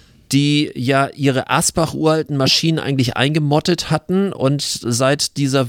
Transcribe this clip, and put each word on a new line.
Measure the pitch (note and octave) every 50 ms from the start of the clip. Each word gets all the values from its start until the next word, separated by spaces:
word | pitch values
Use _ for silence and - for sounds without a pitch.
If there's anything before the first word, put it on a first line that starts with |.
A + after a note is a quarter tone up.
| - - - - _ _
die | - C#3 C#3+ D3 D3 D3 D3 - -
ja | - B2+ B2 C#3 C3+ C#3 C3
ihre | - - C#3 C#3 B2+ B2+ - -
Asbach-uralten | A#2+ D3 E3+ - - - E3 D3+ - - D#3 D#3 D#3 D#3+ D3+ - D3 C#3
Maschinen | C3+ C3+ - - - D#3+ D#3+ D#3
eigentlich | - B2+ C#3 C3 B2+ A2+ - -
eingemottet | B2 C#3 D#3 D#3+ D3+ C#3+ C#3+ D#3 - - F3 - - -
hatten | D#3+ D3+ - - F3+ F#3+ G3 G3 -
und | - B2+ C3+ C#3+ C#3+
seit | - - - - - A#2 A#2+ A2+ C3 C3 C#3+ D3 - - - -
dieser | C#3+ C3+ C3 C#3 C3